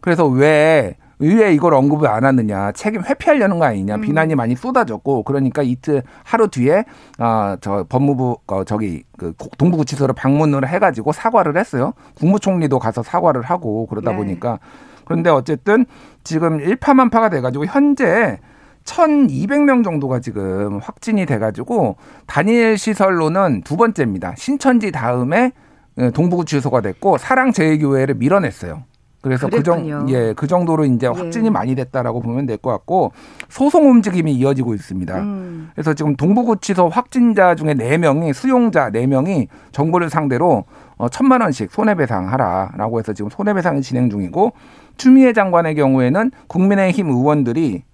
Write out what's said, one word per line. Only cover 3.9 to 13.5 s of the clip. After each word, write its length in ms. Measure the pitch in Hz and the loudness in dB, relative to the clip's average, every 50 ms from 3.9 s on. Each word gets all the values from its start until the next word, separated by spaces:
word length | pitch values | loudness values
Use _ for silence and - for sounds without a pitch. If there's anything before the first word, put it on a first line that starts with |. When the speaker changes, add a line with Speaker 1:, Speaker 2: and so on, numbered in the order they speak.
| 107 | -4
Speaker 2:
음. 60 | 107 | -4
Speaker 1:
비난이 340 | 110 107 147 160 160 160 160 | -4 -2 0 0 0 0 0
많이 200 | 139 117 113 123 | 0 0 -2 -4
쏟아졌고, 680 | 123 - 247 254 262 226 151 113 101 _ 139 139 123 107 | -4 -4 -2 0 0 0 0 -4 -8 _ -2 -2 -2 -2
그러니까 400 | - 135 139 135 127 120 - 143 | -2 -2 -2 -2 -2 -2 -2 -2
이틀, 400 | 127 127 127 - - 151 139 131 - - - - | -2 -2 -4 -2 -2 -2 -2 -2 -4 -16 -20 -10
하루 240 | - - 233 220 214 | -4 0 0 0 0
뒤에, 340 | - 127 120 131 156 196 233 - - - - - _ - | 0 0 0 2 2 2 0 -2 -12 -20 -20 -20 _ -4
아, 400 | 117 117 113 110 104 101 98 90 | -2 0 0 0 -2 -2 -4 -6
저 240 | - 101 98 101 90 - | -6 -4 -4 -4 -4 -2
법무부, 480 | - 127 139 143 143 123 127 127 120 - _ | -2 0 0 0 0 0 -2 -4 -4 -6 _
어, 180 | - 101 95 95 | -6 -6 -6 -4
저기, 380 | - 110 107 110 98 85 71 - _ _ - | -4 -4 -4 -4 -4 -6 -10 -12 _ _ -12
그 160 | 90 85 80 | -12 -12 -12
고-, 160 | _ - - - _ | _ -16 -18 -4 _
동부구치소를 560 | 143 175 175 160 151 131 - 135 139 131 127 | 0 2 2 0 -2 -4 -4 -4 -2 -2 -2
방문을 540 | - - 135 139 147 156 156 143 139 135 127 | -2 0 0 2 2 2 0 0 -2 -2 -4
해가지고 440 | 165 185 202 185 - 113 107 135 | -2 0 0 0 0 -2 -4 -4
사과를 460 | 151 - - 226 233 226 185 156 143 170 | -4 -2 -4 0 0 2 0 2 0 -2
했어요. 360 | 190 - - 131 123 147 - _ - - _ - | -4 -2 -2 -4 -4 -4 -4 _ -18 -20 _ -2
국무총리도 580 | - 160 196 208 - 196 190 180 165 143 135 131 | 0 2 2 2 0 -2 -2 0 0 0 0 0
가서 240 | 113 113 113 - | -2 -2 -4 -4
사과를 400 | 113 - - 170 170 170 143 127 | -8 -4 -4 0 0 0 0 0
하고 460 | 117 123 | -2 -4